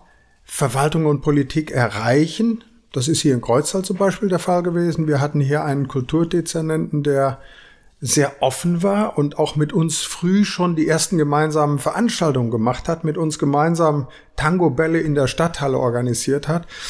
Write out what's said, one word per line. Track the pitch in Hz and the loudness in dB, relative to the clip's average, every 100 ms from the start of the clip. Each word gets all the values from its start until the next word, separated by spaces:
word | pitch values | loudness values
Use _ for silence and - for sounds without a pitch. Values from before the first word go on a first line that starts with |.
| _ _ _ _ | _ _ _ _
Verwaltung | - - 139 131 147 160 156 | -10 -2 -2 0 0 2 2
und | 143 | 0
Politik | 151 143 135 160 156 | 2 0 0 -2 -2
erreichen, | 135 113 107 113 139 160 - 233 226 - _ _ | 0 0 0 2 2 2 0 -2 -2 -8 _ _
das | 131 131 | -4 0
ist | 143 | 2
hier | 151 | 2
in | 120 | 0
Kreuztal | - 123 147 190 | 2 0 0 -4
zum | 185 185 | -4 0
Beispiel | 196 180 202 | 0 0 -2
der | 170 | -2
Fall | - 180 | 0 0
gewesen. | 175 170 175 160 156 | 0 0 0 0 0
Wir | 139 | 0
hatten | 147 147 | 0 0
hier | 135 147 | 0 0
einen | 151 139 131 | 0 -2 -2
Kulturdezernenten, | 135 123 156 165 175 160 165 160 160 165 151 | -4 -2 0 0 0 -2 -4 -2 -2 -2 -2
der | 143 139 135 131 - - - - - - | 0 2 0 -2 -14 -20 -20 -20 -20 -10
sehr | 123 147 139 - | -2 0 0 0
offen | 135 135 175 170 | -2 0 -2 0
war | 196 202 214 - | 0 0 0 0
und | 143 - | -2 0
auch | 151 | -2
mit | 151 147 | 0 0
uns | - 160 - | 0 0 -2
früh | - - 170 202 | -6 -4 0 2
schon | 202 - 180 | 2 0 0
die | 160 151 | 0 0
ersten | 160 - 175 | 0 0 0
gemeinsamen | 147 147 156 156 147 143 | 2 2 2 2 2 0
Veranstaltungen | 151 160 226 - 160 131 117 | -2 0 0 0 0 2 0
gemacht | 117 113 127 - | 0 0 -2 -4
hat, | 165 | -4
mit | 156 151 | -2 -2
uns | 160 151 | -2 0
gemeinsam | 147 143 165 170 160 147 123 - - - | 0 2 2 4 2 2 -4 -10 -14 -4
Tango-Bälle | 156 180 165 127 160 165 | 0 2 2 2 0 0
in | 156 | 0
der | 143 131 | 0 0
Stadthalle | - 165 - 139 131 | 0 -2 0 -2 0
organisiert | 127 120 123 117 - 143 147 | 0 0 0 -2 0 -2 0
hat. | 170 170 - | -4 -4 -14